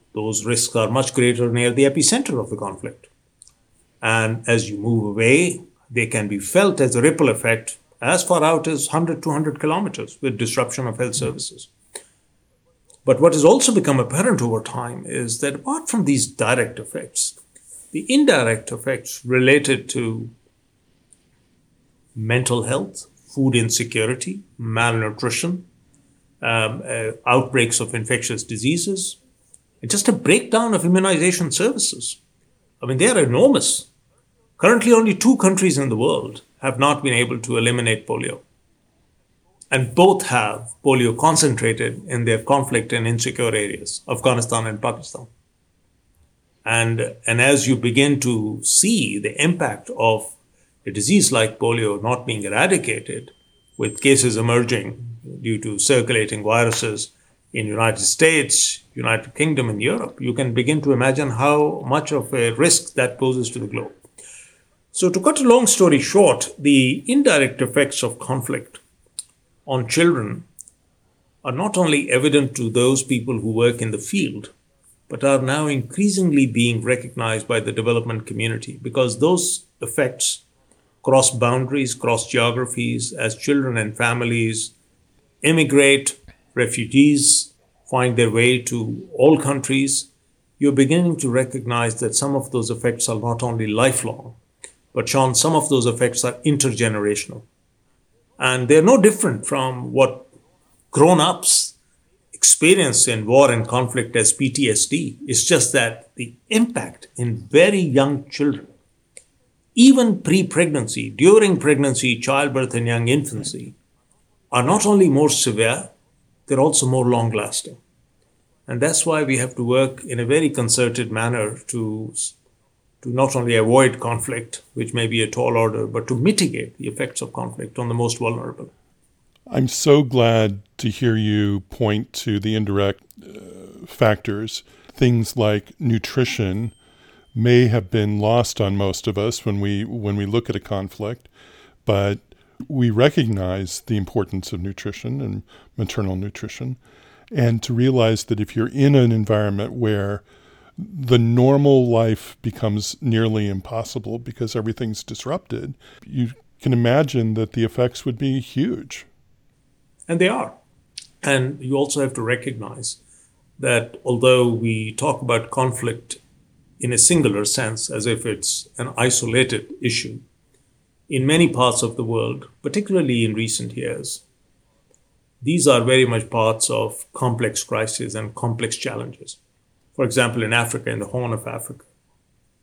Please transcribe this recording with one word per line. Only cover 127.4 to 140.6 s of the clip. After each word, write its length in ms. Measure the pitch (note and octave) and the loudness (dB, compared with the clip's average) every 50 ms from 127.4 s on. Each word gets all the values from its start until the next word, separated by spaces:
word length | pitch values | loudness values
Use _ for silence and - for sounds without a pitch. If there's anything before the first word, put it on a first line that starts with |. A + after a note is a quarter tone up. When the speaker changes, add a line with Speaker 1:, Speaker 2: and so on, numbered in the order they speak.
| A#2+ A#2 A2+ A2+ A2+ A2+ - - | -10 -10 -10 -12 -14 -12 -10 -8
Speaker 1:
on 80 | A#2+ A#2 | -6 -4
the 60 | A#2 | -2
most 240 | A#2 A#2+ A#2 A#2 - | 0 0 -2 -2 -2
vulnerable. 560 | A#2+ A2+ A#2 B2 - - - - B2 - _ _ _ _ _ _ _ _ _ _ _ _ _ _ _ - | -4 -4 -4 -6 -8 -12 -14 -14 -18 -20 _ _ _ _ _ _ _ _ _ _ _ _ _ _ _ -6
Speaker 2:
I'm 200 | - C3+ C3 B2 | -2 0 0 0
so 340 | - - - D3+ C#3+ D3+ D3 | -2 -2 4 6 6 6 6
glad 600 | B2 B2+ B2+ A#2 A#2 A2+ A2+ A2 G#2+ G2+ G2+ - _ _ - | 4 2 4 4 4 4 4 2 2 -2 -6 -12 _ _ -6
to 100 | - A#2 | -4 -4
hear 260 | G#2 - C3 A#2 A2 | -4 0 0 2 2
you 460 | A2 G#2+ G#2+ G#2 G#2+ G#2 G2+ G2+ G2 - - | 2 2 2 2 2 2 2 0 -2 -4 -8
point 420 | - - B2 G#2+ G#2 G#2 F#2 - - | -6 -2 0 0 0 0 -2 -6 -10
to 260 | - - - G#2 G#2 | -10 -4 -2 -2 -2
the 160 | F#2+ A2 A2 | 0 0 -2
indirect, 480 | A2 G#2 G2 G2 G2+ G2+ G2 G2+ _ _ _ _ - - | 0 0 0 0 0 2 0 0 _ _ _ _ -20 -20
uh, 640 | - - - - - - F#2 - - - - - | -20 -20 -20 -18 -18 -20 -20 -20 -20 -20 -20 -20
factors. 760 | - - - B2 A2 G#2 - - - G2+ G2+ A2 A2 - - - _ _ _ _ - | -14 -2 2 2 2 2 2 -2 -6 -6 -6 -6 -8 -10 -12 -16 _ _ _ _ -14
Things 480 | - - C#3+ B2 A#2+ A#2 A2 - - B2 | -2 2 2 4 4 2 0 -2 -2 0
like 420 | G#2+ G#2+ G#2 G#2 - - - - | 0 2 2 0 -4 -8 -14 -4
nutrition 920 | D#3+ A#2+ A2+ G#2+ - - - C3+ B2 - - - G#2+ F#2 F#2 G#2 A#2 A2+ - _ _ _ _ _ _ _ _ _ _ _ - | -2 0 0 0 -2 -4 -2 -2 -2 -2 0 -2 -2 -2 -2 -4 -6 -8 -10 _ _ _ _ _ _ _ _ _ _ _ -4
may 340 | A#2+ A2+ A#2+ B2 A#2+ B2+ A2+ | 0 4 6 6 6 6 6
have 220 | A2 A#2 G2 F2+ | 4 0 -2 -2
been 300 | - A2+ G#2 G#2 G#2 G#2 | -2 0 0 0 0 0
lost 400 | G#2 A2 A#2 A#2+ A#2 - - - | 2 2 4 2 2 0 -2 -2
on 160 | G#2+ G2 G2 | -2 -2 0
most 320 | G2+ G2+ F#2+ F2+ - - A2+ | 0 0 -2 -2 -2 -4 -4
of 100 | F#2+ G2+ | -2 -2
us 280 | G2+ A#2 A#2 - - | -2 -2 -4 -4 -4
when 160 | A2+ G2+ G2+ | -4 -4 -2
we, 240 | G2+ G2+ G2+ G2 G#2+ | -2 -2 -2 -4 -4
when 320 | - A#2+ A#2+ G#2 G#2 G2+ G#2 | -6 -8 -6 -4 -4 -2 -2
we 80 | G2+ | -2
look 240 | G2 G#2+ A#2+ A#2 - | 0 -2 -2 -2 -2
at 60 | - | -6
a 40 | |
conflict, 720 | G2 | -8